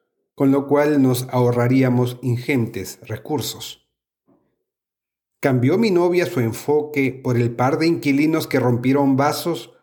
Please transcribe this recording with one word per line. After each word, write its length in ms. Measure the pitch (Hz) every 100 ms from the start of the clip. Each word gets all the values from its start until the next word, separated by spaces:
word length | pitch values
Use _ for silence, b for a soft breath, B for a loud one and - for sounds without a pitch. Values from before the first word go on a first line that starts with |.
| _ _ _
con 160 | - 139
lo 160 | 139 139
cual 360 | 147 147 143
nos 240 | 131 123 -
ahorraríamos 880 | 127 120 117 120 131 127 123 123 -
ingentes 760 | 123 120 - 135 107 98 95 -
recursos. 800 | - 104 - 151 - - - - _ _ _ _ _ _ _ _ _ _ _ _ _ _ _ -
¿Cambió 360 | 143 127 127 190
mi 120 | 226
novia 360 | 170 175 180 170
su 140 | 135
enfoque 720 | 113 117 - 151 147 139 135
por 240 | 131 127 120
el 180 | 117
par 240 | 120 127 151
de 80 | 165
inquilinos 600 | 165 143 139 156 160 -
que 120 | 135
rompieron 580 | 123 117 127 139 139 135
vasos 580 | 147 151 175 165 - b